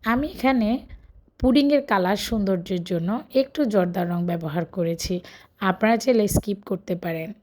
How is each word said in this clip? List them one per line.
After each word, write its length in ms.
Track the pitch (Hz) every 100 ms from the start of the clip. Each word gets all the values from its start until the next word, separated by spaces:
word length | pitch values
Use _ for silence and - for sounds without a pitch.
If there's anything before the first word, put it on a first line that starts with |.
আমি 220 | 220 240 294
এখানে 340 | - 254 262 214 226 - - - - _ _
পুডিংয়ের 420 | 254 254 285 285 277
কালার 280 | 202 180 202 -
সৌন্দর্যের 560 | 226 196 185 170 180 175
জন্য 200 | 175 170 233 - 269
একটু 200 | 269 - 277
জর্দা 280 | 202 180 180 175
রং 100 | 175 175
ব্যবহার 340 | 170 160 160 170 -
করেছি, 380 | 170 170 - 180 - - - _ 190
আপনারা 260 | 185 220 226
চাইলে 220 | 254 233 208 -
স্কিপ 220 | - 196 -
করতে 240 | 180 - 180
পারেন। 260 | 180 165 165 -